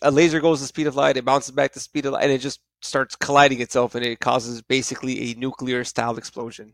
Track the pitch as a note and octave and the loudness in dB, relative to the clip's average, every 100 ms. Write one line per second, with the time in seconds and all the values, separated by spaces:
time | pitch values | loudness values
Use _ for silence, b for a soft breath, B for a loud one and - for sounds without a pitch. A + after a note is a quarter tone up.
0 | C#3+ C#3 E3+ D#3 E3 D3 C#3 - D3+ C3+ | 2 6 6 4 2 2 -2 -4 -4 2
1 | C3+ C3 B2+ C#3 - C3+ C#3 B2+ - D3+ | 2 2 2 0 0 -2 -2 -2 -8 -6
2 | C#3 C3+ C#3+ C3+ C3+ - _ _ - C#3 | -4 0 0 0 -2 -10 _ _ -4 -2
3 | B2+ - - C#3+ C#3+ B2 A#2+ B2+ B2 A#2+ | -2 -4 2 6 6 4 -2 0 0 -2
4 | A#2+ A#2 B2 B2+ A#2 A#2 - C3 - B2 | -6 -4 0 0 -2 -10 -2 -2 -2 -6
5 | C3 B2+ A#2+ A#2 C3 - B2+ B2 B2 - | -6 -4 -6 -6 -8 -6 -4 -4 -4 -4
6 | A#2 A#2 - B2 A#2 - G#2+ | -4 -4 -8 -12 -12 -12 -16